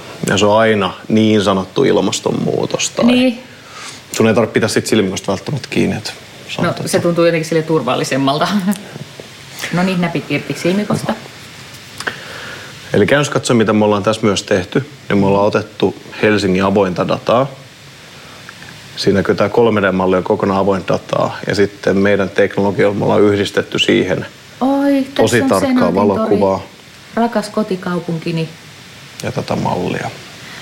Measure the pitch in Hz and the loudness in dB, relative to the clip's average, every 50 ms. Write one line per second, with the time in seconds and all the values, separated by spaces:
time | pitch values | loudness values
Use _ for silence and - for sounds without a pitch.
0 | - - - - - - 98 98 104 104 104 110 113 113 110 104 95 90 - - | -12 -14 -12 -6 -4 -2 0 2 4 4 6 6 6 4 4 2 0 -2 -4 -6
1 | - - 110 110 110 107 107 107 92 101 95 95 92 - - - 95 92 92 95 | -4 0 2 4 4 6 4 4 4 2 2 0 0 -2 0 2 2 4 4 2
2 | 92 104 - - - - - - - - - - - - - - - - - - | 2 0 -2 -2 -2 -2 -2 -2 -2 -2 0 -2 -2 -2 -2 -4 -4 -4 -2 2
3 | - 240 247 254 254 262 226 - - - - - - - - - - - - - | 4 4 4 4 4 2 0 -2 -8 -18 -20 -20 -20 -20 -18 -16 -16 -16 -16 -18
4 | - - - - 110 113 104 107 110 - - 120 110 104 - 120 - - 117 110 | -14 -6 -2 2 2 4 4 4 2 2 2 0 0 2 0 0 0 2 2 2
5 | 98 92 95 - - - 95 92 - - 147 131 - - - 98 95 92 95 104 | 2 2 -2 -4 -4 -4 -4 -4 -4 -6 -6 -6 -6 -4 -2 0 0 0 -2 -4
6 | - - - - - - - - - - - - - - - - - - - - | -6 -10 -12 -14 -18 -20 -20 -20 -16 -10 -6 -4 -2 -2 -2 -4 -4 -2 -2 0
7 | 175 175 170 170 170 170 170 160 156 - 165 160 156 160 160 156 120 123 127 131 | 0 0 2 2 2 2 2 0 0 0 -2 -2 0 0 0 0 0 0 -2 -2
8 | 151 - 135 135 139 135 139 156 - - 196 208 180 196 196 - - - - - | -2 -2 -2 0 0 0 0 0 0 0 0 0 0 0 -2 -4 -6 -14 -16 -16
9 | - - - - - - - - - - - - - - - 175 185 190 190 175 | -16 -16 -18 -18 -18 -18 -20 -20 -20 -18 -14 -12 -8 -4 -2 -2 0 0 0 0
10 | 175 160 156 151 - - 147 147 - - 139 - - 170 185 208 208 - 220 - | 0 -2 -2 -4 -4 -4 -4 -4 -4 -6 -6 -2 0 0 0 0 0 -2 -2 -4
11 | - - 226 - - - - - - - - - - - - - - - - - | -2 -4 -6 -6 -8 -18 -18 -20 -20 -20 -20 -20 -20 -20 -20 -20 -20 -18 -14 -10
12 | - - - - - - - - - - - - - - - - - - - 101 | -10 -10 -10 -12 -14 -14 -14 -14 -14 -14 -14 -14 -16 -16 -18 -18 -8 -2 0 2
13 | 104 87 135 147 143 - - 131 - - 127 113 107 101 107 107 107 104 104 101 | 4 4 4 2 2 0 -2 -2 0 2 2 2 4 4 4 4 4 4 2 2
14 | 98 107 110 - - 107 95 - - - 107 92 87 - - - - - - - | 2 0 0 0 2 0 0 0 0 0 0 0 0 0 -2 -4 -4 -4 -12 -12
15 | - - 101 101 98 98 98 101 101 107 107 110 107 - - - 101 95 - - | -6 -2 0 2 2 4 4 4 2 2 2 0 -2 -4 -4 -2 -2 -2 -2 -4
16 | - - - - - 110 107 101 98 92 92 92 95 98 98 104 98 92 87 87 | -12 -16 -6 0 2 2 2 2 2 2 2 2 2 2 2 2 2 2 0 -2
17 | 95 87 - - - - 107 120 135 139 - - - - - - - - - - | -2 -2 -2 -2 0 2 2 2 2 0 -4 -14 -20 -20 -20 -20 -20 -20 -20 -20
18 | - - - - - - - - - - - - - - - - - - - - | -20 -20 -20 -20 -20 -20 -20 -20 -20 -20 -20 -18 -18 -18 -18 -18 -18 -16 -10 -4
19 | - 98 95 98 90 - 98 82 107 101 - 120 120 113 110 104 98 95 92 92 | 0 2 2 2 2 0 0 0 0 0 2 4 4 4 4 2 2 2 2 2
20 | 92 92 95 92 87 - 107 95 101 98 95 98 98 101 95 92 87 - 101 98 | 2 2 2 2 2 0 0 0 2 0 0 2 2 2 0 0 0 -2 -4 -4
21 | - - - - - - - - - 98 92 101 101 98 - - - - 98 98 | -2 -2 -2 -2 -2 -2 -4 -6 -4 -2 0 2 0 0 0 -2 -2 0 2 2
22 | 98 101 101 98 98 87 - - 101 92 - 101 98 101 90 104 107 101 101 104 | 2 2 2 2 0 0 0 0 0 0 2 0 0 0 2 2 2 2 2 0
23 | - - - 104 101 104 101 101 98 - - 95 - - - - - - 101 98 | 0 2 4 4 4 4 4 2 0 0 -2 -2 -4 -2 0 -2 2 2 2 2
24 | 95 90 - - - - - - - - - - 240 269 277 277 277 285 277 277 | 2 0 -2 -4 -4 -8 -12 -20 -20 -16 -8 -2 0 0 2 2 2 2 2 2
25 | 262 - - - 220 214 160 113 - 269 151 95 98 - - - 92 87 87 95 | 0 -2 0 0 2 4 4 2 2 4 2 2 2 2 2 2 2 2 2 2
26 | 101 101 98 95 - - 101 95 98 95 95 90 - - - - - - - - | 2 2 2 2 2 2 2 2 2 2 2 0 -4 -8 -18 -20 -20 -20 -20 -20
27 | - - - 226 233 233 - 214 208 - - 214 208 - 190 185 - 180 180 170 | -14 -6 -2 0 0 0 0 -2 -4 -4 -2 -4 -2 -2 -4 -6 -4 -4 -4 -4
28 | 165 - 170 160 - 170 165 165 160 156 - - - - - - - - - - | -4 -4 -6 -6 -4 -4 -4 -4 -4 -6 -8 -16 -20 -20 -20 -20 -20 -20 -20 -20
29 | - - - - - 104 - 127 113 - - - - - - - - - - - | -20 -20 -14 -8 -8 -6 -4 -4 -4 -4 -4 -2 -2 -2 -2 -2 -2 -2 -4 -4
30 | - - - - - - - - - - - - | -6 -8 -10 -12 -16 -18 -18 -18 -18 -18 -16 -16